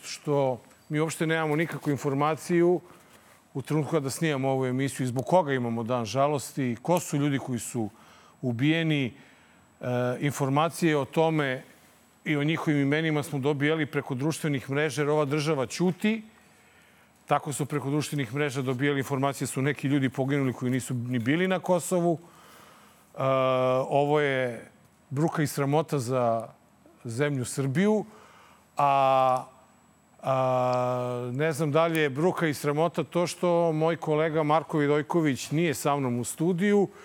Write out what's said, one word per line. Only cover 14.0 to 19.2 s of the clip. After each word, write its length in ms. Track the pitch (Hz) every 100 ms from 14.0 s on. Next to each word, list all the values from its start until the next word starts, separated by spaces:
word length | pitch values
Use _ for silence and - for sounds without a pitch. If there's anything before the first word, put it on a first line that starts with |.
| -
društvenih 560 | 127 147 151 160 139 -
mreža, 320 | 135 156 127
jer 60 | 143
ova 140 | 151
država 420 | 147 151 147 151 120
ćuti. 560 | - 180 180 214 220 214 - - _ _ - - _ _ _ -
Tako 260 | 147 156
su 140 | 139 147
preko 240 | 147 127
društvenih 440 | 147 139 147 127
mreža 280 | 135 147 131
dobijali 360 | 127 127 143 139
informacije, 480 | 127 135